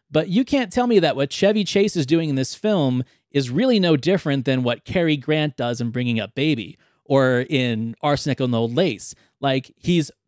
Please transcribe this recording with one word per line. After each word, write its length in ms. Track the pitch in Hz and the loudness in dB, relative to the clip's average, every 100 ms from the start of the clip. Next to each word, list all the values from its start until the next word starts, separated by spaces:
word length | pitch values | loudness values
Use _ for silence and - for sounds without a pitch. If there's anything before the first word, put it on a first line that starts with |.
| _ | _
but 180 | 151 165 | -2 0
you 160 | 185 | 0
can't 280 | 262 285 226 | 0 -2 0
tell 140 | 247 247 | -2 2
me 140 | 220 | 4
that 160 | 160 120 | 2 0
what 160 | 139 | -2
Chevy 320 | - 196 220 | 0 2 2
Chase 320 | 190 196 208 180 | 0 0 0 0
is 100 | 131 | 0
doing 220 | 165 160 | 0 0
in 80 | 135 | -2
this 180 | 131 | -4
film 480 | - 214 202 139 123 127 _ _ | -4 0 2 2 0 -4 _ _
is 180 | 143 123 | -4 -2
really 300 | 135 254 220 | 0 2 2
no 160 | 180 151 | 4 2
different 480 | 156 185 156 139 | 2 0 0 -2
than 180 | 127 131 | 0 0
what 220 | 123 120 | 0 -4
Cary 320 | - 185 170 147 | -4 -2 0 0
Grant 400 | 131 156 151 - | 0 0 -2 -2
does 240 | 120 123 | -4 -4
in 100 | 120 | -4
Bringing 300 | 120 123 113 | -2 -2 -2
Up 140 | 101 | -4
Baby 440 | - 151 131 92 - _ _ | -2 0 0 -4 -14 _ _
or 400 | - 135 131 123 127 | 0 2 4 2 0
in 480 | 131 123 113 113 113 | 0 0 -2 -4 -4
Arsenic 360 | 147 143 147 127 | -2 -2 -2 -2
and 160 | 127 | 0
Old 200 | 117 117 | 0 0
Lace. 400 | 123 185 101 - - _ _ | 0 -2 -2 -10 -16 _ _
Like, 320 | 139 135 - _ | -2 -2 -4 _
he's 360 | - 175 147 - | 0 0 0 -8